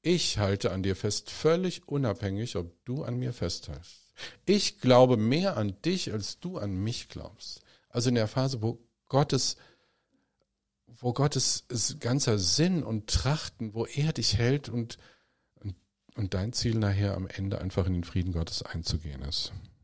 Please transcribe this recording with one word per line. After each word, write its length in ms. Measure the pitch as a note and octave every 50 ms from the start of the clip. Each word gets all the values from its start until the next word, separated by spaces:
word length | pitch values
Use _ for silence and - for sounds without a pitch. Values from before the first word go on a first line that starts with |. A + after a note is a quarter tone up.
„Ich 360 | - D#3+ F3+ E3 - - -
halte 340 | - G#2 F#2+ G2+ G2 - A2+
an 120 | F2 G2 F#2
dir 120 | G2 F#2
fest, 340 | - - G#2 G2+ - - -
völlig 580 | - - - D3+ E3 F3+ F#3 F3+ E3 - -
unabhängig, 680 | - C#3+ C#3+ C3+ A2+ G2 - G#2+ G2 F#2+ G2+ A2+ A#2+ -
ob 300 | G2 E2+ E2+ - _ _
du 180 | - B2+ D3+ E3
an 140 | - A#2+
mir 160 | B2 B2+ B2+ A#2+
festhältst. 800 | - - F2 - - - - D2+ D2 - - - - - _ _ - - - - - _
Ich 340 | - G3 G3+ - - - -
glaube 380 | - B2 B2 B2 B2+ B2+ B2+
mehr 400 | G#2+ G#2+ A2+ C3 D#3+ F#3+ G3 -
an 240 | A2+ G#2+ G2+ F#2 -
dich, 320 | - D#3+ F#3+ F3+ - - G2+
als 260 | A2 G2 - - _
du 180 | - F3 F#3+
an 180 | - G#2 G#2 F#2
mich 340 | F2+ G2+ A2+ A#2 - - -
glaubst.“ 520 | - E2 C#2+ - - - - - - - _ _ - _ _ _
Also 200 | - A#2+ A2+ C3
in 60 | B2
der 120 | A#2 A2
Phase, 340 | G#2 - C3 C3 C3+ C3+ A2+
wo 180 | G#2+ A#2 A#2+ - - _ _ _ _
Gottes, 500 | _ - C3+ D3 C#3+ - C3 - - - - - - _ _ _ _ _ _ _ _ _ _ _ _ _ _ _ _ _ _ _ _ _ _ _
wo 280 | _ A#2+ - - B2 A#2
Gottes 520 | - C#3 D3 - C3+ A#2 - - - _ _ B2 A2 - - - -
ganzer 380 | - A#2 B2 C#3 - C#3 A2
Sinn 460 | G#2 F#2 E2+ - - D#3+ F#3 F#3+ E3 B2+
und 260 | A2+ A2 G#2+ - -
Trachten, 640 | - - - B2+ D3+ D#3 - - _ - A#2 A2 G2+
wo 120 | A2+ A2+
er 280 | - - C#3+ D3 D#3+ -
dich 240 | - A2 - -
hält 320 | G#2 A#2 A#2+ C#3 C#3+ C#3 -
und, 300 | - A#2+ A#2 A#2 - - - - _ _ _ _ _ _ _ _ _
und, 200 | _ - G2+ F#2 _ _ _ _ _ _ - _
und 200 | - G#2 F#2 -
dein 180 | F#2+ F#2+ A#2 B2+
Ziel 220 | - - A#2+ A2+
nachher 400 | A2+ G#2+ G2+ G2+ G2+ G#2 G2+ G2
am 120 | - F#2+
Ende 320 | F2+ - - G2 G2 G2+ -
einfach 280 | F#2 F#2 - G2 F2
in 60 | F#2+ F#2
den 100 | F2 E2+
Frieden 300 | - - F#2 F2 F#2+ E2+
Gottes 280 | E2+ E2 - - -
einzugehen 640 | - - - E2 D#2+ - - D#2 D#2 D2+ C#2 C2+ C2+
ist. 280 | C#2 - - - - - - - - - _